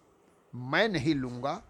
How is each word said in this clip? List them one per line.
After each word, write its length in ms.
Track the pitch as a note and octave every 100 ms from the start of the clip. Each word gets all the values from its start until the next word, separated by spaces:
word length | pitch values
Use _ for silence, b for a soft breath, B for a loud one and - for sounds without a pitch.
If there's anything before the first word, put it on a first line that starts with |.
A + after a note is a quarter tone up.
| _ _ _ _ _
मैं 340 | B2 B2+ D#3 A3+
नहीं 260 | F3 C3
लूँगा, 480 | D3 B2+ A#2+ C3+ F3+ -